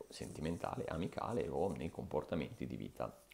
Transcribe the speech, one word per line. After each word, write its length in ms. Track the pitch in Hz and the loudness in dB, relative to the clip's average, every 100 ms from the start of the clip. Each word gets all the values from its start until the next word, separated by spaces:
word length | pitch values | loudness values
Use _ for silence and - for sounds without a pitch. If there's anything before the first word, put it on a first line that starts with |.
| - | -12
sentimentale, 800 | - - - 80 87 - - - | -8 -6 -2 0 2 0 0 0
amicale 600 | 78 95 - - 117 - | 0 0 0 2 2 2
o 240 | 69 95 | 4 2
nei 180 | - 80 | 2 -2
comportamenti 800 | - 62 73 - 82 65 - 64 | -2 0 0 2 2 0 -2 -2
di 80 | 62 | -2
vita 360 | 50 - 58 - - | -4 -2 -4 -4 -16